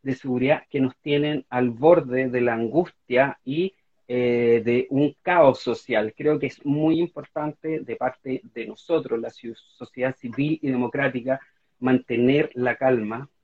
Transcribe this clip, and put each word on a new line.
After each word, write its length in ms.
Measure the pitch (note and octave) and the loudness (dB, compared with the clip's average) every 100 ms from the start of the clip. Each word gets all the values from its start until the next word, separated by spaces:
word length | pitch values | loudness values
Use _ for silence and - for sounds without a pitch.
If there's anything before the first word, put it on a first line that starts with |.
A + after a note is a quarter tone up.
de 140 | C3+ B2+ | -6 -8
seguridad 480 | C3+ B2 C3 D3+ _ | -4 -2 0 0 _
que 100 | C#3+ | -2
nos 160 | C3 - | -2 -2
tienen 480 | D3+ D3 D3 D3+ - | -2 0 0 -4 -4
al 200 | B2 B2 | -2 -2
borde 600 | A#2 D3+ F3 C3 B2+ C3 | 2 6 6 4 -2 -2
de 120 | B2 | 0
la 120 | A#2+ | 0
angustia 840 | A#2 A2+ D#3 F3+ _ _ B2 C#3 - | 0 0 0 -2 _ _ 2 2 -2
y, 320 | B2+ D3 F#3+ _ _ _ _ | -6 -4 -4 _ _ _ _
eh, 540 | B2 B2 A#2+ A#2+ A#2 A2 | -2 0 2 4 2 2
de 220 | A#2+ - | 0 0
un 260 | C#3 D3 - | 0 0 0
caos 380 | - F3+ C#3 - | 0 6 6 4
social. 540 | - A2+ - A2 G#2+ - | -4 -6 -2 -2 -2 -2
Creo 220 | D3 D3+ | 0 0
que 80 | C#3 | -2
es 180 | - D3 | -6 -2
muy 340 | D3 D#3 D#3+ | 0 2 2
importante 840 | E3+ - C#3 D#3 D3+ D3+ D#3 D#3 | -2 -6 -12 -8 -8 -8 -6 -6
de 140 | - A2+ | -8 -4
parte 460 | B2 - C3+ B2+ - | -6 -6 -8 -8 -8
de 120 | A#2 G#2+ | -12 -12
nosotros, 540 | G#2+ - D#3+ - A#2 | -14 -4 -2 -2 -6
la 100 | A2+ | -6
ciu-, 260 | - A#2 A2+ | -12 -16 -16
sociedad 600 | _ _ B2 - B2+ - | _ _ -18 -4 -4 -4
civil 420 | A#2+ A#2 D3 D#3 | -10 -4 -2 -2
y 80 | C#3 | -2
democrática, 680 | B2+ A#2+ D3 C#3 B2+ B2 C3+ - _ _ _ | -2 -2 -2 -2 -4 -4 -6 -6 _ _ _
mantener 720 | B2+ B2+ - A#2 B2 C#3+ D#3 B2 | 0 0 0 0 2 2 0 -2
la 200 | B2 A2+ | -4 0
calma 540 | C3 B2+ G#2+ A2+ C#3 _ | 0 0 -2 -8 -12 _